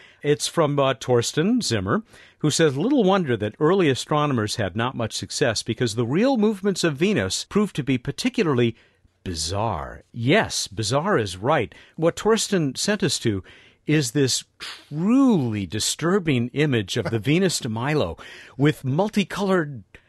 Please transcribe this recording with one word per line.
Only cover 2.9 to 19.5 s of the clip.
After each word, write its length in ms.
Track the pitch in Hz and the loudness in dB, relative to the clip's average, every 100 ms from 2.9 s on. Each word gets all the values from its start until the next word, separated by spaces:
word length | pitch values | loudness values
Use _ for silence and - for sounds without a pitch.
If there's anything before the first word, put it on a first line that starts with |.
| 285 | 4
wonder 320 | 185 196 165 113 | 4 2 2 -2
that 180 | 104 - | -2 0
early 300 | 151 196 160 | 2 4 4
astronomers 680 | 123 - 151 147 123 104 - | 2 0 0 0 0 -2 -2
had 180 | 95 | -4
not 220 | 101 123 131 | -2 -4 -4
much 160 | 110 | -6
success, 500 | - 98 - 131 104 | -6 -8 0 0 0
because 320 | - 113 123 | -4 -2 -2
the 120 | 110 117 | 0 0
real 320 | 160 262 254 | 2 2 4
movements 440 | 208 196 202 180 | 2 2 -2 0
of 140 | 170 135 | -2 0
Venus 480 | 196 165 95 - | 0 2 0 -4
proved 320 | - 196 208 - | -2 0 0 -2
to 80 | |
be 140 | 131 127 | -2 -2
particularly 760 | - - 254 - 175 123 117 - _ _ _ _ | -2 -4 -4 0 0 2 2 0 _ _ _ _
bizarre." 800 | 95 82 80 98 113 85 64 57 _ | -8 -6 -4 -4 -4 -4 -8 -14 _
Yes, 540 | 120 120 208 147 - - | -4 2 2 2 -4 -6
bizarre 500 | 98 101 139 185 165 | -6 -2 -2 0 0
is 180 | 104 92 | 0 -4
right. 380 | 117 156 95 - - - | 0 0 -2 -8 -20 -2
What 200 | 165 - | -2 0
Torsten 600 | 208 220 - 190 143 - | 0 0 2 0 0 -2
sent 260 | - 208 | -2 0
us 160 | 151 - | -2 -2
to 240 | 117 98 - - - _ - | -2 -2 -6 -20 -20 _ 0
is 260 | 151 127 | 0 2
this 320 | 147 131 - - _ | 2 2 0 -6 _
truly 1080 | - - - 147 196 262 262 190 123 104 92 | -16 -16 -12 -4 2 4 6 4 2 -2 -4
disturbing 800 | 110 - - 156 185 160 127 123 | -2 -4 -2 0 0 2 0 0
image 440 | 131 151 117 95 120 | 0 0 0 0 -4
of 140 | 101 | -2
the 80 | 113 | -2
<laughs> 100 | 120 | 2
Venus 280 | 170 190 - | 2 2 -2
de 100 | 113 | -4
Milo 480 | 110 135 151 90 80 - - - - | -4 -2 -2 -2 -6 -16 -20 -18 0
with 280 | 147 - | 2 2
multicolored 1000 | 127 147 208 208 185 - 202 | -2 0 0 0 -2 -2 0